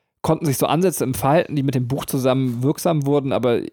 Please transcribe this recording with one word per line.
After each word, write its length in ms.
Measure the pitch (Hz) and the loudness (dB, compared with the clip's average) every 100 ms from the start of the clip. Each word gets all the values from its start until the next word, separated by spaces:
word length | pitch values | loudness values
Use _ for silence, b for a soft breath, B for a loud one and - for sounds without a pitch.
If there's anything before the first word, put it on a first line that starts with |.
| b _ | b _
konnten 240 | - 160 156 | -2 0 0
sich 100 | 131 | 0
so 80 | 143 | 0
Ansätze 380 | 151 196 190 | 2 0 0
entfalten, 520 | 127 131 139 160 - 147 | -2 0 2 2 2 -2
die 60 | |
mit 140 | 135 131 | 0 0
dem 120 | 123 | -2
Buch 180 | 135 - | -4 -4
zusammen 580 | 139 127 131 131 120 | 0 2 2 0 -2
wirksam 420 | 131 160 180 156 139 | -2 0 0 0 2
wurden, 260 | 147 135 | 0 0
aber 280 | 104 123 117 - | 0 2 0 -2